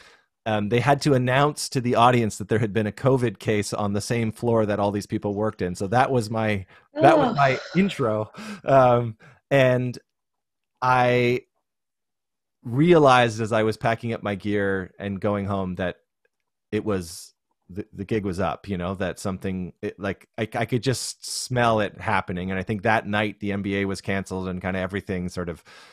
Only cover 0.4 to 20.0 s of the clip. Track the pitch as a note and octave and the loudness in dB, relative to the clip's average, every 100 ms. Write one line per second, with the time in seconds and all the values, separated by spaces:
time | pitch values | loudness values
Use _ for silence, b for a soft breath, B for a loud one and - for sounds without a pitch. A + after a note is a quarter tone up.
0.4 | A2+ G#2+ G#2 A#2+ A#2+ C#3+ D#3 C3 B2+ C3 | -4 -2 0 0 2 2 2 2 2 2
1.4 | D3 D3 - C#3 B2 A2+ B2 B2 A2 - | 2 -2 -6 -4 0 4 6 6 0 -4
2.4 | G2 A2 A2 G#2 G#2 - C3 C3+ A#2+ G2 | -2 0 0 -2 -4 0 0 2 0 -4
3.4 | - G#2+ G2+ G#2+ G#2 G#2 - A#2+ A2 - | -2 -2 -2 -4 -2 -2 -2 -2 -2 -2
4.4 | A#2 A2+ G#2 G2+ G2+ G2+ - G#2 G#2 G2+ | 0 2 2 2 0 0 -4 -4 -4 -2
5.4 | A2 - F2+ F2+ G2 A#2+ C3+ B2+ G#2+ A2+ | -4 -2 -6 -4 -2 2 2 0 -2 -2
6.4 | G#2+ G2+ F#2 b b D4 - D#4 B3+ D#3+ | -2 -2 -6 b b 4 6 6 4 2
7.4 | C#3 C3 - E3+ G3 - A#2 G#2+ G#2+ B | 0 0 -2 0 0 0 -2 -2 -4 B
8.4 | G#3+ G3+ - C3+ B2+ A#2+ A#2 A2 b b | -16 -8 4 6 6 4 0 -8 b b
9.4 | - C#3 B2+ B2+ B2+ - _ _ _ _ | 0 4 4 2 -2 -8 _ _ _ _
10.4 | _ _ _ - B2+ B2+ B2 B2 A#2+ B2 | _ _ _ -4 2 4 4 4 2 0
11.4 | _ _ _ _ _ _ _ _ _ _ | _ _ _ _ _ _ _ _ _ _
12.4 | _ _ B2+ B2 F3 E3+ C#3 B2+ A#2+ A2 | _ _ -6 2 6 8 8 8 6 0
13.4 | A2 A2 A2 G#2+ A#2 A#2 A#2 A2+ G2+ G2+ | -2 0 0 0 -2 -2 -4 -6 -4 -4
14.4 | G#2 G2+ G2 F#2+ F2 - G2+ F#2+ G#2 G2+ | -2 0 0 -2 -6 -10 -8 -4 -2 -2
15.4 | G2 G2 F#2 F2+ F2+ - _ _ _ _ | -2 -4 -4 -4 -6 -6 _ _ _ _
16.4 | _ _ - G#2+ G#2+ F#2+ E2 E2+ - _ | _ _ -6 -6 -2 -4 -6 -14 -20 _
17.4 | _ _ _ F2+ - F#2 F#2+ A2 G2 F2 | _ _ _ -14 -14 -12 -4 -2 -2 -2
18.4 | F2 - F#2+ F2+ F2 F#2+ F#2 - G2+ F#2 | -4 -4 -6 -6 -4 -4 -6 -4 -6 -6
19.4 | G2 F#2 F2 - G#2 - | -6 -6 -8 -8 -10 -6